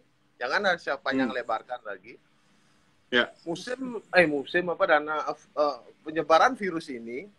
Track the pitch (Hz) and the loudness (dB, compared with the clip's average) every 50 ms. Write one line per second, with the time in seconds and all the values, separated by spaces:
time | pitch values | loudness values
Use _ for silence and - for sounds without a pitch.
0 | - _ _ _ _ _ _ - 120 127 156 190 208 190 175 165 - 170 143 135 | -20 _ _ _ _ _ _ -8 -4 -2 -2 0 0 0 0 -2 -2 -4 -6 -4
1 | - 135 131 131 131 117 131 127 117 - 113 110 107 - 123 123 - 107 101 92 | -2 -2 0 0 0 0 -2 -4 -4 -2 -4 -4 -4 -8 -12 -12 -10 -12 -12 -12
2 | 95 113 - - _ _ _ _ _ _ _ _ _ _ _ _ _ _ _ _ | -14 -20 -20 -20 _ _ _ _ _ _ _ _ _ _ _ _ _ _ _ _
3 | _ _ 123 123 117 - - _ - 165 170 185 185 247 254 262 262 247 240 202 | _ _ 2 2 2 2 -2 _ -10 -8 -8 -8 -8 -8 -8 -8 -8 -8 -8 -10
4 | - - - 180 175 151 147 143 127 - - 175 180 175 165 - 190 170 160 147 | -8 2 4 4 4 4 2 -2 -2 -2 -2 -2 0 0 0 0 4 4 4 4
5 | 151 151 156 151 127 143 156 - - _ - 139 151 143 135 117 - 101 - _ | 4 0 -4 -4 -4 -4 -6 -8 -12 _ -2 0 0 0 0 -4 -10 -20 -20 _
6 | - 151 156 160 151 151 160 160 190 254 269 208 202 185 165 165 - - 131 117 | -12 -6 -4 -2 2 4 6 6 6 4 2 0 -4 -4 -4 -6 -8 -8 -10 -12
7 | 113 113 120 135 185 208 - | -10 -10 -10 -10 -12 -14 -18